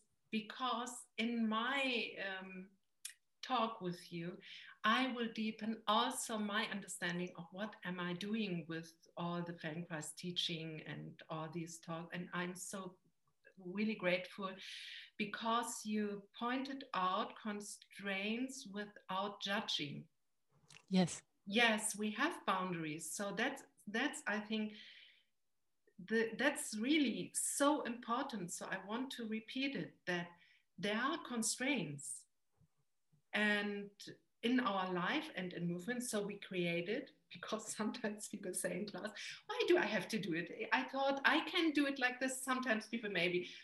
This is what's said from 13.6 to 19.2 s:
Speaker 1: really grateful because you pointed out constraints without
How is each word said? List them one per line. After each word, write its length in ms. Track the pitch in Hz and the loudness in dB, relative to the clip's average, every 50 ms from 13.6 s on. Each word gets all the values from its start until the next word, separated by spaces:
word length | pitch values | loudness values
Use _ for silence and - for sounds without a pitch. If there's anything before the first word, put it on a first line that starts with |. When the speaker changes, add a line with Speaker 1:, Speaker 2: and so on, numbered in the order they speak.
| 185 | -10
Speaker 1:
really 300 | 175 190 202 214 220 214 | -6 -2 0 0 0 0
grateful 560 | 208 180 180 180 180 - - - 208 190 185 190 - - - - - - - - - - - _ | 0 2 4 4 2 2 -2 -8 -6 -6 -6 -6 -6 -10 -10 -10 -10 -10 -10 -12 -12 -14 -8 _
because 640 | - 208 202 - - 226 226 226 240 240 - - - - | -4 -4 -4 -4 -2 2 2 4 4 2 0 -4 -6 -2
you 380 | 214 214 214 208 208 202 202 - - - - | 0 0 2 2 0 -2 -6 -8 -12 -6 -2
pointed 460 | 233 240 254 262 269 277 269 269 - - - | 0 0 0 0 0 -2 -6 -8 -6 -2 0
out 380 | 185 185 185 190 214 247 247 - - | 2 4 4 4 2 0 0 -4 -6
constraints 1200 | - 214 208 208 208 - - - - - - - 196 202 190 190 196 214 226 240 262 262 - - - 202 | -4 -4 -4 -4 -6 -8 -10 -12 -16 -18 -12 -6 -2 -2 0 0 0 0 0 0 -2 -4 -6 -8 -10 -8
without 680 | 196 208 208 208 - - - - 185 190 | -6 -8 -8 -8 -10 -12 -8 -4 -2 0